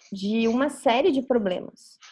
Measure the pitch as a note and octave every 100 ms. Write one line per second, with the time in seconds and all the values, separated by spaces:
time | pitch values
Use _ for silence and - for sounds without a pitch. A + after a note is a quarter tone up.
0 | - F#3+ G3 A3+ A3+ A#3+ C#4+ - C4+ A#3+
1 | F4 C4+ C4 A#3+ G3 F3+ - - - -
2 | -